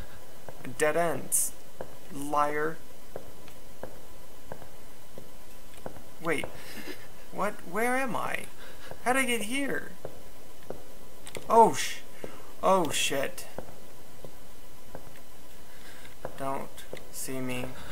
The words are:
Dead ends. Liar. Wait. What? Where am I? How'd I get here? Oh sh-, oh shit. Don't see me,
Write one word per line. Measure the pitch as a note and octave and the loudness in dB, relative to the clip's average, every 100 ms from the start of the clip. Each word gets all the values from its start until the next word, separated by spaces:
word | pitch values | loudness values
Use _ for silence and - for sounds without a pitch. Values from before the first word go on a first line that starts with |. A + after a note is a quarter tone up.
| - - - - - - - B2 | -2 -2 -2 -2 -2 -2 -2 2
Dead | D3+ D#3 | 2 4
ends. | E3+ C3+ - - - - - - - - - | 2 2 2 2 2 0 -2 -2 -2 -2 -2
Liar. | C#3 C#3+ D3 D3 D3+ D#3 D#3+ - - - - - - - - - - - - - - - - - - - - - - - - - - - - - - - - - - | -2 2 2 2 2 0 0 -2 -2 -2 -2 -2 -2 -2 -2 -2 -2 0 -2 -2 -2 -2 -2 -2 -2 -2 -2 -2 -2 -2 -2 -2 -2 -2 -2 -2 -2 -2 -2 -2 -2
Wait. | E3 D3 - - - - - - - - - | 0 0 0 -2 -2 -2 -2 -2 -2 -2 -2
What? | E3+ F#3 - - | 0 0 0 -2
Where | F#3+ A#3+ B3+ | 0 2 2
am | C4+ C#3 | 0 0
I? | B2 - - - - - - - | 0 0 0 0 -2 -2 -2 0
How'd | A#3 C4 | 2 4
I | B3 | 4
get | A#3 | 2
here? | G#3 C4+ C#4 D3 - - - - - - - - - - - - - - - - - | 2 2 2 0 0 -2 -2 -2 -2 -2 -2 -2 -2 0 0 0 -2 -2 -2 -2 6
Oh | A3+ G#3 | 8 8
sh-, | B2+ - - - - - - - - | 6 0 0 -2 -2 -2 -2 -2 2
oh | F3+ F#3+ D3 | 4 4 4
shit. | - - C#3 C3+ - - - - - - - - - - - - - - - - - - - - - - - - - - - - - - - | 2 2 2 0 0 -2 0 0 -2 -2 -2 -2 -2 -2 -2 -2 -2 -2 -2 -2 -2 -2 -2 -2 -2 -2 -2 -2 -2 -2 -2 -2 -2 -2 -2
Don't | C3+ C#3 - - - - - | 0 0 0 -2 -2 -2 -2
see | - - C3 | -2 0 0
me, | B2+ B2 B2+ - - | 0 0 0 -2 -2